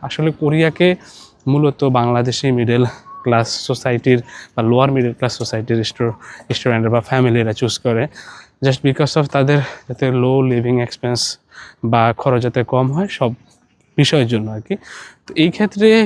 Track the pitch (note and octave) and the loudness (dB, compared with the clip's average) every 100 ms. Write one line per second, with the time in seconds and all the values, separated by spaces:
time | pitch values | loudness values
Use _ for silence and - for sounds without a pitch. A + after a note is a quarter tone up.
0 | C3+ - D#3 D3+ D3+ D#3 D#3+ D#3 F3 F3+ | -12 -2 -2 0 0 2 0 2 2 2
1 | - - - _ - C#3 D3 C#3 C#3 B2+ | -6 -20 -20 _ 0 2 2 2 0 2
2 | A#2+ A#2+ B2 A#2+ C#3 B2 A#2 A#2+ B2 - | 2 0 0 -2 0 0 2 2 0 -2
3 | - - - A#2 A#2 - - B2+ C3+ A#2+ | -20 -8 0 0 0 -6 -6 -4 -2 -2
4 | C3 B2 A#2+ - - - A2+ A#2+ C#3 C3+ | 2 2 0 -18 -12 -4 0 2 2 2
5 | A#2+ A#2 B2 - A2+ A2+ A2+ A#2 G#2+ - | -2 -2 -6 -4 -6 -6 -2 -2 -2 -2
6 | A#2 G#2+ - - - A#2+ - A#2 A2+ A#2+ | -4 -4 -16 -20 -8 -4 0 0 2 0
7 | - C3 B2+ A#2 A2+ G#2+ A#2+ - B2+ A2+ | 0 0 2 2 0 -2 -4 -2 -2 -2
8 | D3 - - - - _ C3+ C3 C#3 C3 | -2 -8 -20 -20 -20 _ -2 0 -2 0
9 | C#3+ - C#3+ C#3+ C#3 D3 C3 - - B2 | 0 0 0 0 2 2 0 -10 -14 -4
10 | C3+ B2+ B2+ C3 C3 A#2+ A#2+ B2 A#2+ - | -2 2 2 2 2 0 0 0 -2 -6
11 | B2 B2 - - _ - - - A2+ A#2 | -6 -4 -4 -8 _ -20 -20 -8 0 2
12 | A2+ A2+ - B2 A#2+ B2 A#2 B2+ C3 C#3+ | 2 2 0 0 0 -2 -2 0 0 -2
13 | G3+ - B2 A#2+ _ _ _ _ _ - | -4 -2 -4 -4 _ _ _ _ _ 0
14 | C#3+ D#3+ A#2 A#2 G#2+ G#2+ - F#3+ - - | 2 2 0 -2 -4 -8 -8 -10 -10 -20
15 | - - - - D#3+ - G#3 G3+ A3 A3 | -20 -20 -14 0 0 2 -4 2 4 4